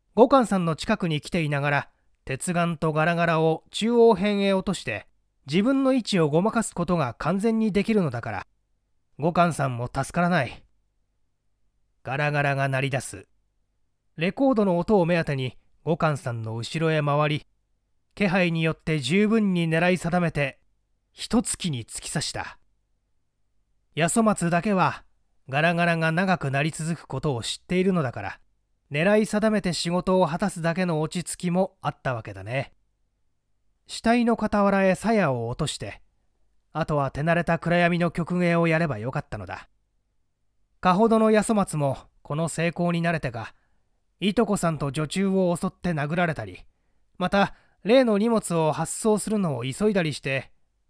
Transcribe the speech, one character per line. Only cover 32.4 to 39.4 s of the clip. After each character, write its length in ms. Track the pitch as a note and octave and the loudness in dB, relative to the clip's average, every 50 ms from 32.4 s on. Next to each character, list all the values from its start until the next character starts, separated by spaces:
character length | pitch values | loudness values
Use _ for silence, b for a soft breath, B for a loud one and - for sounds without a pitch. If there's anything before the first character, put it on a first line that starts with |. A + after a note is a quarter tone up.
| F#2+ | -8
ね。 300 | G#2+ B2 C3+ B2 - - _ _ _ _ _ _ _ _ _ _ _ _ _ _ _ _ _ _ _ _ _ _ | -6 -4 -4 -6 -6 -10 _ _ _ _ _ _ _ _ _ _ _ _ _ _ _ _ _ _ _ _ _ _
死 140 | - - - | -18 -10 -2
体 220 | - A3+ A#3+ B3 A#3 | 0 2 2 4 2
の 120 | A#3+ A3+ - | 2 0 0
傍 320 | G#3+ G#3 - G#3 G3+ G3 | -2 0 0 2 2 2
ら 140 | G3 G3 F#3+ | 2 2 2
へ 100 | F#3+ F3+ | 2 2
鞘 360 | - - G#3 A#3 G#3 F3+ C#3+ | 0 0 0 2 2 2 0
を 180 | B2+ A#2+ A2+ A#2 | 0 -2 -4 -6
落 100 | B2 - | -6 -4
と 80 | D#3 | -6
し 100 | C3+ - | -6 -6
て、 240 | - A2+ G2+ - - - _ _ _ _ _ _ _ _ _ _ _ _ _ | -8 -10 -12 -14 -16 -20 _ _ _ _ _ _ _ _ _ _ _ _ _
あ 140 | - D#3 D#3+ | -6 -6 -4
と 100 | - D3+ | -2 0
は 160 | D3 C#3 C3 | 0 0 -2
手 100 | - C3+ | -4 -2
慣 140 | D3+ E3+ E3 | 0 0 2
れ 80 | E3+ D#3+ | 2 2
た 160 | - E3+ E3 | 0 -2 -2
暗 180 | - E3 F3 | 0 0 2
闇 220 | F3 F3 E3+ F3+ E3 | 2 2 2 2 0
の 120 | F3 E3 | 0 -2
曲 280 | - F3+ D#3+ - F3 F3+ | -2 -4 -4 -2 -2 0
芸 160 | F3 E3+ E3+ | 2 2 2
を 120 | E3+ E3+ | 2 2
や 120 | E3 D#3+ D#3+ | 2 2 2
れ 80 | E3+ | 0
ば 100 | D3+ B2 | -2 -4
よ 140 | G#2 A2 B2+ | -4 -6 -6
か 80 | - C#3+ | -6 -6
っ 60 | - _ | -8 _
た 80 | A2+ | -10
の 80 | G#2 | -12